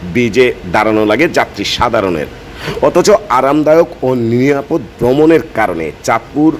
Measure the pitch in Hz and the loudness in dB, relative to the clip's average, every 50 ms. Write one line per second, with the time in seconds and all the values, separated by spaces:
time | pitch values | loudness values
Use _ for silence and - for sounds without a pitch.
0 | - 90 82 123 120 117 98 123 127 123 - - - 92 82 110 107 110 110 107 | -10 -4 -2 -2 -2 0 2 2 2 2 2 -4 -10 -4 -2 0 0 2 2 2
1 | 107 104 107 117 160 170 - 139 117 - - 101 98 - - - - 123 113 113 | 2 2 2 2 0 0 0 -2 -2 -2 -4 -8 -8 -6 -2 -2 -2 0 0 0
2 | 98 95 87 78 69 65 - - - - - - - - - - - 147 - 175 | 0 0 -2 -4 -6 -8 -10 -18 -18 -18 -18 -12 -10 -10 -4 0 0 2 2 2
3 | 175 175 208 - - - 117 127 127 135 143 151 151 151 156 165 170 165 - - | 2 2 0 0 -2 -2 -2 0 2 2 0 2 2 4 4 4 2 0 -2 -4
4 | - 131 131 127 117 113 117 120 127 143 143 139 139 - 160 165 107 - - - | -2 -2 0 0 -2 0 0 0 2 2 0 -2 -2 -4 -4 -4 -4 -8 -8 -2
5 | 117 120 131 143 156 160 165 147 113 - - 107 110 98 87 82 80 76 76 - | 0 0 2 4 4 4 4 4 2 -2 -4 -2 -2 -2 -2 -4 -6 -8 -8 -8
6 | - 127 117 113 - - - 139 151 160 147 - | -4 -2 -2 -2 -4 -6 -2 0 0 0 0 -2